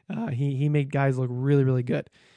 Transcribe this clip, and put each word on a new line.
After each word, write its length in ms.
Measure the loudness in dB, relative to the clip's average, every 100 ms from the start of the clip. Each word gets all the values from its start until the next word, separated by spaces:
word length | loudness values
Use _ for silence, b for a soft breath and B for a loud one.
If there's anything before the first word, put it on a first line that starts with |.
| -12
Uh, 200 | -8 -6
he, 260 | -2 -2
he 140 | 0 0
made 240 | 0 0
guys 260 | 0 0 0
look 100 | -2
really, 320 | -2 2 4
really 180 | 4 2
good. 260 | 0 -4 -4 b b